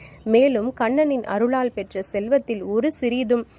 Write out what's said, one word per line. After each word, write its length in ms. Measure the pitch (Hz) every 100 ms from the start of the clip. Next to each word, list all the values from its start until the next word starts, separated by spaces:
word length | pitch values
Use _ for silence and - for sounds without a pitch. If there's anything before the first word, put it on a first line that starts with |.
| - -
மேலும் 500 | 220 226 277 233 226
கண்ணனின் 500 | - 233 277 302 269
அருளால் 520 | - 202 240 262 247 214
பெற்ற 260 | 196 190
செல்வத்தில் 640 | 196 202 214 277 - 214
ஒரு 280 | 185 214 285
சிறிதும் 560 | - 240 247 226 240 226